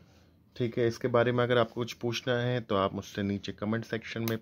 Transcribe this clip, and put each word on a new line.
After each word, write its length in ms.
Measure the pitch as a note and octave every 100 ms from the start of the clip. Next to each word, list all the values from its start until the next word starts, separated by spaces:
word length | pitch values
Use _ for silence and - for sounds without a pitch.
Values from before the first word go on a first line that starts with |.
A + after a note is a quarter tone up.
| - - - _ _ -
ठीक 200 | A#2+ B2
है, 80 | A#2
इसके 200 | A#2 B2
बारे 240 | A#2+ A#2+
में 100 | B2
अगर 140 | A#2+ B2
आपको 160 | A2+
कुछ 180 | A#2+ A#2
पूछना 400 | - A#2+ A2+ B2+ A#2+
है 220 | B2 B2
तो 140 | A2+ G2
आप 180 | F#2+
मुझसे 280 | G2 - G#2+
नीचे 300 | G2+ G2 -
comment 320 | F#2 G#2 A2+
section 380 | A2 A2 - A#2
में 140 | A2+ A2+